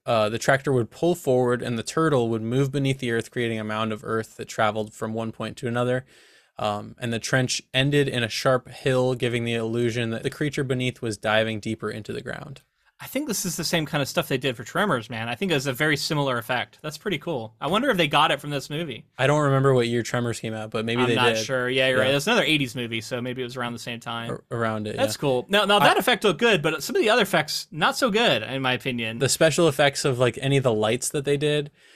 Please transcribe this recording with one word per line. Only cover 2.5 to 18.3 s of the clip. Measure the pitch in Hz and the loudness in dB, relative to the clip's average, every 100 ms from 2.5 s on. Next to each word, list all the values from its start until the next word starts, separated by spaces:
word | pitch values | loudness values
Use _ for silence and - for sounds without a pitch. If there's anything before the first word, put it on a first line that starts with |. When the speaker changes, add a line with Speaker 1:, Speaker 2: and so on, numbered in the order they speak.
| 131 139 | 0 0
Speaker 1:
beneath | 143 135 131 | 0 -2 -2
the | 123 | -2
earth, | 113 - | -2 -4
creating | 123 117 110 | -4 -2 -2
a | |
mound | 107 107 110 | -4 -4 -4
of | 107 - | -4 -4
earth | 113 110 - | -4 -6 -12
that | 110 | -8
traveled | - 107 110 110 | 0 0 0 -6
from | - 113 | -8 -6
one | 110 110 | -6 -6
point | - 110 110 | -6 -10 -6
to | 120 | -4
another. | 120 123 127 135 - - _ _ - | 0 0 -2 -6 -18 -20 _ _ -6
Um, | 107 104 110 - | -4 -4 -8 -8
and | 120 | -6
the | 113 | -4
trench | - 131 127 - - | 0 0 0 -2 -2
ended | 131 139 147 135 | 0 2 2 2
in | 123 | 0
a | 113 | -2
sharp | - 135 127 - | 0 2 0 -2
hill, | - 139 127 127 123 | -4 0 2 2 0
giving | 123 120 | -2 0
the | 117 117 | -2 -2
illusion | 113 117 120 117 113 | -2 0 0 0 -2
that | 113 | -4
the | 135 | -6
creature | - 151 151 | -4 -4 -2
beneath | 131 127 127 - | -2 -2 -2 -4
was | 117 101 | -6 -4
diving | 107 107 113 107 | 2 2 2 -2
deeper | 113 107 107 | -6 -6 -6
into | 110 - | -8 -8
the | 117 | -10
ground. | 123 - 143 135 _ _ _ - | -8 -10 -12 -18 _ _ _ -20
Speaker 2:
I | - | -8
think | 269 302 | -6 -4
this | 185 185 | -4 -4
is | 156 | -4
the | 160 | -2
same | 170 151 | -2 0
kind | 147 | -2
of | 135 | -2
stuff | 175 160 | -4 -2
they | 135 | -2
did | 135 120 | -2 -4
for | |
Tremors, | 120 170 202 127 107 | -4 -2 0 0 -2
man. | 113 117 | -6 -6
I | 123 | -4
think | 190 | 0
it | 147 | 0
was | 139 | 0
a | |
very | 123 156 147 | 0 0 0
similar | - 151 139 120 | 0 0 0 -2
effect. | 113 123 101 - | -2 -2 -4 -10
That's | 151 - | -12 -8
pretty | 208 151 | -6 -4
cool. | 170 135 110 - | -4 -6 -8 -6
I | 143 | -2
wonder | 208 277 | 0 2
if | 190 | 2
they | 151 | 2
got | 147 160 | 4 4